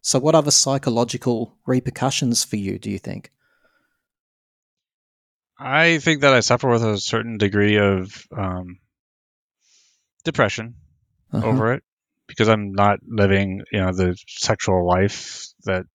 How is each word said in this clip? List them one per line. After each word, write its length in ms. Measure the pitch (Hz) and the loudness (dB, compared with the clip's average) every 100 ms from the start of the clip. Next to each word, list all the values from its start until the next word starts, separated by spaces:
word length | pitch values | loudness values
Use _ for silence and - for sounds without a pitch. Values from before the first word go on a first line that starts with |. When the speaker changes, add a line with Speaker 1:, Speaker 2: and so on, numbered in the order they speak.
Speaker 1:
So 180 | - 139 | 0 0
what 160 | 139 | 4
other 160 | 160 147 | 4 4
psychological 1040 | - - 135 139 117 120 - - 117 117 _ - | 2 2 -2 -2 -2 -2 -2 -2 -2 -4 _ -2
repercussions 760 | 127 127 - 131 - 127 117 | -2 -2 -4 -4 -2 -2 -2
for 120 | - 107 | -2 -6
you, 220 | 98 98 | -6 -8
do 120 | 101 | -8
you 80 | 98 | -8
think? 320 | - - - _ _ _ _ _ _ _ _ _ _ _ _ _ _ _ _ _ _ _ _ _ _ _ | -8 -14 -14 _ _ _ _ _ _ _ _ _ _ _ _ _ _ _ _ _ _ _ _ _ _ _
Speaker 2:
I 400 | 123 139 165 165 | -2 2 4 2
think 240 | 156 151 | 0 4
that 100 | 139 | 6
I 60 | 127 | 4
suffer 280 | 107 123 135 | 4 0 2
with 140 | 120 | 2
a 140 | 113 104 | 2 -2
certain 400 | - 117 113 110 | -2 -4 -4 -2
degree 400 | 101 104 104 104 | 0 2 4 4
of, 340 | 101 98 95 - - - | 4 2 -4 -14 -16 -8
um, 420 | 95 90 90 90 _ _ _ _ _ _ _ _ _ _ _ _ _ _ | -6 -6 -10 -18 _ _ _ _ _ _ _ _ _ _ _ _ _ _
depression 500 | - - 110 - 113 120 _ _ _ _ _ | -8 0 0 0 -10 -16 _ _ _ _ _
Speaker 1:
Uh-huh. 140 | - 113 | -4 0
Speaker 2:
over 280 | 127 110 | 0 0
it 80 | 135 _ _ _ _ _ | -2 _ _ _ _ _
because 220 | - 110 | 0 4
I'm 240 | 110 101 | 4 0
not 260 | 98 101 101 - | 0 2 2 -4
living, 560 | 110 101 98 98 95 - | 0 2 2 0 -6 -6
you 100 | 107 | -2
know, 120 | 92 | -2
the 240 | 92 92 90 - | 0 -2 -2 -10
sexual 600 | - - 110 - 92 87 | -10 -4 -2 0 0 2
life 600 | 90 98 - - - - _ | 2 0 -2 -14 -16 -18 _
that 200 | - 92 90 | -6 -6 -6